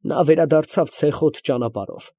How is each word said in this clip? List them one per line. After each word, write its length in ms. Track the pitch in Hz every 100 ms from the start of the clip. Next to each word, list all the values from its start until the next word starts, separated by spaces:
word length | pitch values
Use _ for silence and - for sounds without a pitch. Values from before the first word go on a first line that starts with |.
| -
Նա 180 | 147
վերադարձավ 640 | 151 160 160 156 151 - 156
ցեխոտ 480 | - 151 - 156 -
ճանապարհով։ 680 | - 123 117 113 98 - -